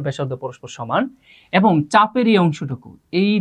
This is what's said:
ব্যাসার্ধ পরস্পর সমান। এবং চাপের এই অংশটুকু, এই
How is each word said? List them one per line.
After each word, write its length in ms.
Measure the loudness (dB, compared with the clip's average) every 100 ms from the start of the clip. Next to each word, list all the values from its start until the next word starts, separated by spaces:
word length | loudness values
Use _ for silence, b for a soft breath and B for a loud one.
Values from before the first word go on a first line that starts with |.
| -6
ব্যাসার্ধ 260 | -6 -6 -8
পরস্পর 260 | -10 -14 -18 -14
সমান। 260 | -4 -2 -4 b b b b 2
এবং 120 | 4 2 2
চাপের 320 | 2 2 2 2
এই 100 | 2 2
অংশটুকু, 440 | 0 -6 -10 -12 -20 _
এই 200 | -2 0 0